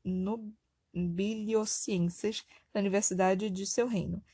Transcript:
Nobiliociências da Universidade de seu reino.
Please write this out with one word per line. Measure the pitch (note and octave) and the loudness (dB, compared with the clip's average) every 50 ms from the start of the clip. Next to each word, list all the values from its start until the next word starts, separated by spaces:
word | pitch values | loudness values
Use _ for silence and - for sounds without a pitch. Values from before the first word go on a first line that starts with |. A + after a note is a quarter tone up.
| - | -4
Nobiliociências | F#3 F#3 F#3 F#3 G3+ A3+ A3+ A3 G#3+ G#3+ _ _ _ _ _ _ _ - F3 F3+ F3 E3+ F3 G3 G#3+ A3 A3 G#3+ G#3+ A3 A3 G#3+ G#3+ - - - - G#3 F3+ E3+ F3 - - - G#3 A3 - - _ - - _ _ - | -4 -2 -2 -2 -2 -4 -4 -8 -10 -14 _ _ _ _ _ _ _ -4 -4 -2 -2 0 -2 -2 -2 -2 -4 -2 0 0 2 2 2 2 0 2 2 2 2 2 2 2 0 0 -2 -2 -6 -8 _ -20 -20 _ _ -2
da | G#3+ | 0
Universidade | G3 G3+ F#3 G3+ G#3+ - F#3+ F3+ F#3 F#3 F#3+ F#3+ G#3+ G#3+ | 2 2 2 2 2 2 2 2 4 4 4 2 0 -2
de | F#3 F#3+ G3 | -4 -4 -4
seu | - - - A#3+ | -2 0 0 0
reino. | B3+ A#3 F3+ D#3 F3 F3 G3+ - _ | 2 0 -2 -2 -2 -4 -6 -8 _